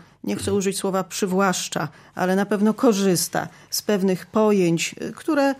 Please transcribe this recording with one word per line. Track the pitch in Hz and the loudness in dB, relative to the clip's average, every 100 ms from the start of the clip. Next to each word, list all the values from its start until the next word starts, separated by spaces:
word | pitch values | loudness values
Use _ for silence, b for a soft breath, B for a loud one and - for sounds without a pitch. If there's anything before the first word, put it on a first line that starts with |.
| B B | B B
nie | - 202 | -8 -6
chcę | 196 | -2
użyć | 202 190 185 | -2 -2 -2
słowa | 196 190 | -2 -2
przywłaszcza, | 180 - 196 185 196 180 - - 160 B B | -4 -4 -2 2 2 0 -4 -6 -6 B B
ale | - 180 190 | -4 0 0
na | 202 | 0
pewno | 208 214 | 2 2
korzysta | 220 269 196 196 170 - 165 170 B B | 4 2 4 2 0 -2 -4 -6 B B
z | - | -6
pewnych | - 208 190 185 - | -2 0 0 -2 -2
pojęć, | 220 214 208 175 165 - - | 0 4 4 2 0 -2 -8
y, | - | -12
które | 226 - 294 277 | -8 -4 0 0